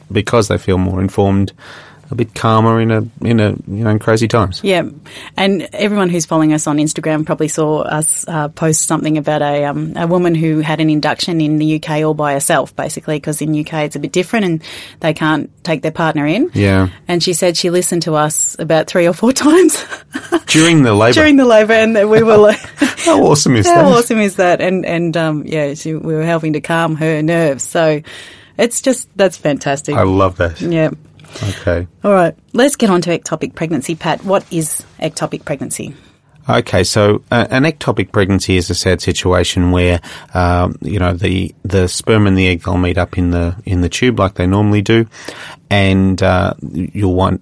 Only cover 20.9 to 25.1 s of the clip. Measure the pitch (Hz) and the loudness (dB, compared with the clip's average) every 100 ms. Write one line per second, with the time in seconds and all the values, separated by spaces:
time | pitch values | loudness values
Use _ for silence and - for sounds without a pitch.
20.9 | 104 113 285 302 277 254 220 214 226 220 | 4 4 6 6 6 6 6 6 4 2
21.9 | 226 208 220 226 214 208 214 - - 254 | 2 4 4 6 6 6 4 -4 -4 -2
22.9 | - 339 311 - 147 - - 349 339 294 | -2 0 4 4 4 4 2 4 6 6
23.9 | 240 240 220 202 185 180 170 170 185 - | 4 2 0 0 2 2 2 0 -2 -2
24.9 | 165 170 | -2 -2